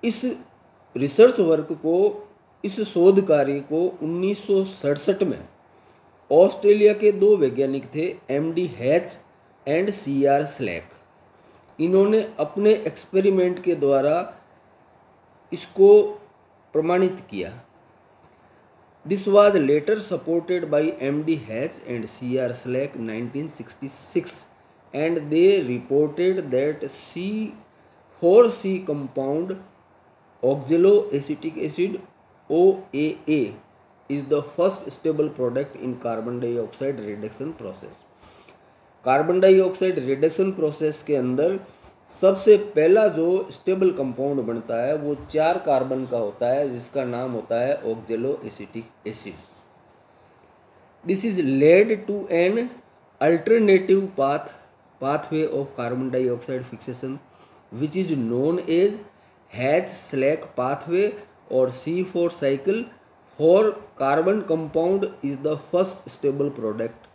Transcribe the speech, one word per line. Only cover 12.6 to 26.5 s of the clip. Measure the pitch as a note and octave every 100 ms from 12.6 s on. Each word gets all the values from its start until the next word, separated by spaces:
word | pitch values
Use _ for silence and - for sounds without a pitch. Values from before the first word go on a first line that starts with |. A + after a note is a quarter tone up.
| G#3
एक्सपेरिमेंट | G#3+ - - - F#3+ G3 F#3+ F3+ F3+
के | - D#3+
द्वारा | C#3 C3+ C#3 D#3+ F#3 - _ _ _ _ _ _ _ _ _ _ _
इसको | E3 - - G3 G#3 G#3 - - _ _ _ _
प्रमाणित | D3+ D#3+ F3+ F#3+ F#3 -
किया। | G2 F2 A#2+ - _ _ _ _ _ _ _ _ _ _ _ _ _ C#3+
This | G3 G3
was | G3+ G#3 G3
later | C#3 D3 D3+ G#3+
supported | G#3+ E3+ E3 E3 E3 F3+ D#3+
by | D3 D#3 -
M | C3+ D3
D | D#3 D#3 G#2
Hatch | A2+ D3+ - -
and | A#2+ A2
C | - B2+ B2+
R | B2
Slack, | B2 B2+ B2 C#3+ A#2
nineteen | A2+ A2 A#2+ C3+ D#3
sixty-six, | - - - C3+ - - F3+ - - - _ _ _ _
and | C#3+ D#3 E3+ D3
they | D#3 F3+ G3
reported | C3+ B2 - C#3 D3+ D3 F3+ F#3 D3+